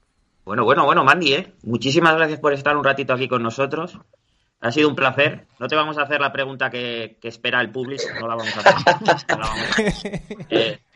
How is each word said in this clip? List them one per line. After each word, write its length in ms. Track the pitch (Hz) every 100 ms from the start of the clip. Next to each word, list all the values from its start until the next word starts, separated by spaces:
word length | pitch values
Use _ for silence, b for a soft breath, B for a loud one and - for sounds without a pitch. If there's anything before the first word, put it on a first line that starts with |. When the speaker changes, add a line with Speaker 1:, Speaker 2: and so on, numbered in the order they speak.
| _ _ _ _ -
Speaker 1:
Bueno, 180 | 110 113
bueno, 200 | 147 143
bueno, 180 | 160
Mandy, 300 | 139 160 156 139
¿eh? 180 | 190 _
Muchísimas 520 | - 117 127 151 165 160
gracias 240 | 156 151
por 140 | 151
estar 220 | 139 143 147
un 80 |
ratito 300 | 135 135 135
aquí 140 | 127 131
con 160 | 127
nosotros. 560 | 113 113 139 147 175 - - _ _ _ _ _
Ha 80 | 117
sido 180 | 143 151
un 60 | 135
placer. 520 | 135 123 147 - - -
No 80 | 127
te 80 | 156
vamos 220 | 151 151
a 60 |
hacer 180 | 143 147
la 100 | 139
pregunta 380 | 131 135 135 131
que, 480 | 123 123 117 110 _
que 80 | 117
espera 320 | - 123 123
el 100 | 113
público, 320 | 127 127 135 - -
no 80 | 113
la 80 | 117
vamos 200 | 110 107
a 40 |
hacer. 140 | 196 - - 175 220 165 -
No 80 | 151
la 60 | 117
vamos 120 | -
a 220 | - - 208
hacer. 320 | - 214 196 -
Speaker 2:
<laughs> 240 | 208 170
Speaker 1:
Eh, 300 | 113 113 104 _